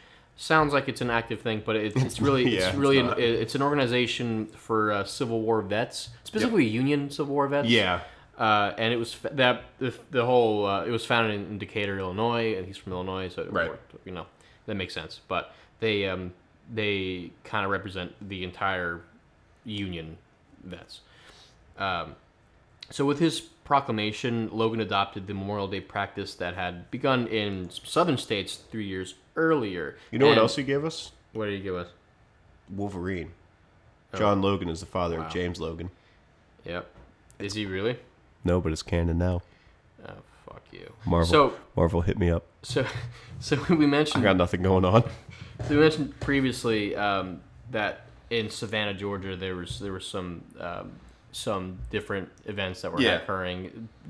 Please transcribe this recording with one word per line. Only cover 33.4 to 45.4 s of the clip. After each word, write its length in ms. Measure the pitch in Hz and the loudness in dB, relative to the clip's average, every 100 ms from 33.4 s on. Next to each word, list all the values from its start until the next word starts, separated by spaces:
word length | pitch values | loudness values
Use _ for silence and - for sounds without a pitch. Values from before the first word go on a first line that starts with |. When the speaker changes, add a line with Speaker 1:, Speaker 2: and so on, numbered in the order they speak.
| _ _ _ _ _ _ _ | _ _ _ _ _ _ _
Speaker 1:
Oh. 40 | 98 | 0
Speaker 2:
John 240 | 107 101 | 4 4
Logan 280 | 98 98 87 | 4 2 0
is 100 | 85 | -6
the 40 | 85 | -4
father 340 | 95 87 82 | -2 0 -2
Speaker 1:
Wow. 80 | 80 | -4
Speaker 2:
of 40 | |
James 260 | 85 90 85 | -2 -4 -4
Logan. 300 | 80 80 87 - _ _ _ _ _ _ - | -6 -6 -10 -12 _ _ _ _ _ _ -10
Speaker 1:
Yep. 220 | 87 - - - _ _ - | -8 -8 -14 -20 _ _ -10
Is 140 | 101 | -8
he 120 | 104 101 | -4 -4
really? 320 | 92 107 123 - _ _ _ | -2 -2 -4 -10 _ _ _
Speaker 2:
No, 160 | 90 90 | 0 2
but 120 | 82 | 2
it's 120 | 78 | -4
canon 340 | - 85 85 82 | -2 0 2 2
now. 240 | 90 90 - _ _ _ _ - - | 2 0 -4 _ _ _ _ -20 -18
Speaker 1:
Oh, 60 | - - - - | -18 -20 -20 -20
fuck 180 | - - | -20 -20
you. 220 | - - - - | -20 -20 -8 0
Speaker 2:
Marvel, 220 | 85 85 | 4 6
Speaker 1:
So 240 | 151 135 - - - | 6 6 4 -4 2
Speaker 2:
Marvel, 260 | 85 87 | 4 4
hit 160 | 87 - | 2 2
me 120 | 87 | 4
up. 160 | 85 - _ | 2 -2 _
Speaker 1:
so, 220 | - 143 127 - - | -6 -2 -2 -4 -10
<laughs> 260 | - - - | -14 -16 -12
so 180 | - 143 - | -2 0 4
we 160 | 165 147 | 6 6
mentioned 380 | 143 151 143 | 4 2 4
Speaker 2:
I 60 | 104 | 4
got 80 | 95 | 6
nothing 240 | 87 90 | 4 2
going 220 | 92 95 92 | 4 6 8
on. 180 | 110 - - - - | 6 4 -2 -16 -18